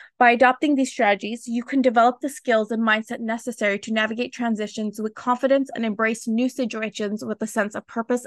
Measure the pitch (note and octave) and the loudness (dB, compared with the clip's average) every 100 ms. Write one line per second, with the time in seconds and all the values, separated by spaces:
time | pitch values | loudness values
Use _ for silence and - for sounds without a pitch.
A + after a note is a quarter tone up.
0 | - - B3 A#3+ B3+ B3+ D#4 C#4+ C4 - | -12 2 4 6 6 4 2 2 0 2
1 | G#3+ G3+ G#3 A#3 - A#3+ A#3+ C#4 B3+ A#3 | 2 2 -2 -10 -6 -6 -2 2 2 6
2 | A#3 A#3+ C#4+ - - A3+ G#3+ A3+ A3+ G#3+ | 4 4 -6 -6 0 0 2 -2 0 0
3 | A3 A#3 A3+ A3+ - A3+ G#3 G3+ A#3 A3 | -2 -8 -6 -6 -6 -4 -2 -2 -2 -2
4 | A3 A3+ B3 - A#3+ G#3+ G#3+ - G#3+ G#3 | -2 -2 -6 -4 -2 -2 -4 -6 -6 -4
5 | A3 - - B3 C4 C#4 C4+ - A3+ G#3 | -8 -6 -2 0 4 2 0 -4 -4 0
6 | A3 A3+ - A3 B3+ - A#3+ A3 G#3+ - | 0 -2 -2 0 0 -2 -4 -4 -8 -6
7 | G#3 G#3+ B3 G#3+ A3 A#3 G#3 G#3+ - - | -6 -4 -6 -6 -4 -2 -4 -4 -10 -8
8 | A3+ B3 | -2 -4